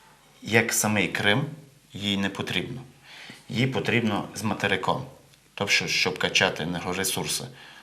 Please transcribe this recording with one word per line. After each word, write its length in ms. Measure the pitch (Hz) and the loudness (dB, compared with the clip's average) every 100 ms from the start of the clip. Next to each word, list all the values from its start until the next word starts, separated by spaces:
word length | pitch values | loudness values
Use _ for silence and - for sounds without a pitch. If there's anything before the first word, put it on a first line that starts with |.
| - - - - | -20 -20 -20 -14
як 320 | - 113 113 | 2 4 4
самий 340 | - 107 107 87 | 2 2 2 0
Крим, 380 | - 101 113 156 - - - - | 2 4 4 0 -6 -18 -20 -16
їй 240 | 92 101 98 | -6 -2 0
не 120 | 98 | 0
потрібно. 520 | - - 92 - - - - - - - - - | -2 -4 -4 -4 -8 -14 -20 -20 -18 -18 -18 -6
Їй 180 | 107 135 | 0 0
потрібно 600 | 107 82 113 113 101 - - | 0 0 2 2 0 -4 -4
з 80 | |
материком. 640 | 110 98 98 95 - 127 - - - - - | -4 0 0 0 0 -2 -4 -14 -20 -20 -12
Тобто, 340 | - 98 - 87 | -4 2 2 2
щоб 300 | - 95 92 | 0 0 2
качати 460 | 90 - 95 80 | 2 4 4 2
енергоресурси, 800 | 80 87 92 90 95 - 78 - - - - - | -4 -4 -4 -2 -2 -2 -2 -4 -6 -14 -20 -20